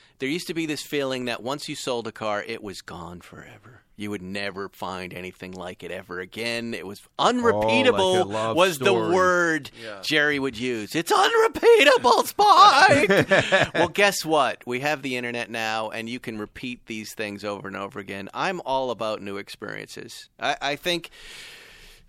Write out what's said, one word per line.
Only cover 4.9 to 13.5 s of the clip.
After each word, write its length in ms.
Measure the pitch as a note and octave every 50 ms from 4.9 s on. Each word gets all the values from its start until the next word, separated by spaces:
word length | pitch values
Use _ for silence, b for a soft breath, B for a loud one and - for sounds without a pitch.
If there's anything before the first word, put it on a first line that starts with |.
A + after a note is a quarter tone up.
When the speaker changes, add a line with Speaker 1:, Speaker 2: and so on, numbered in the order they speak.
| F#2+ F2+ F#2 F2 E2+
Speaker 1:
anything 360 | F2+ F2+ F#2 - - F#2+ F#2 F2+
like 280 | F#2 F2 F2+ F2+ -
it 80 | F2+ E2+
ever 300 | F2 F#2 F2 - F2 F2+
again. 560 | F#2 F2+ - G#2+ A#2 A#2 A#2 A#2 A#2 A#2 A#2
It 100 | E2+ D#2+
was 160 | F#2+ G#2 - - _ _
unrepeatable 800 | - D3 G#3 B3 B3 A#3 A#3 G#3 G#2+ G#2+ - - - - B3 G#3+ G3+
Speaker 2:
Oh, 120 | F#3+ F#3 F#3
like 120 | F#3 F3+
a 20 |
love 280 | G2 G#2 A2 A2 A2+ A2+
Speaker 1:
was 220 | E3 F#3 F#3+ D#3+
the 80 | C3+ D3
Speaker 2:
story. 280 | G3 F#3+ F3+ - E3+ F3
Speaker 1:
word 560 | F#3 F#3 F#3 F3+ F3 F3 E3 D#3+ D3+ C3 - - - A2+
Speaker 3:
Yeah. 180 | A2 G2+ G2 F#2
Speaker 1:
Jerry 340 | - D3+ D3+ D3 D3 D3
would 200 | C#3 C3 C3+ A2+
use. 360 | G#2+ B2 B2+ A#2+ A2 G#2 - -
"It's 180 | D#3 - -
unrepeatable, 1120 | - F#4 G4+ G#4+ A#4 A4 A4 G4 C4 - E4+ A#4 A#4 G#4 G#4+ - - - B3 B3 - - -
Spike!" 840 | - - - G4+ G#4 F4+ F4 G4 G#4 C#4+ C4+ E4 - - - G#3+ F#3
Speaker 2:
<laughs> 640 | G3 F3+ - - G3 D#3+ - -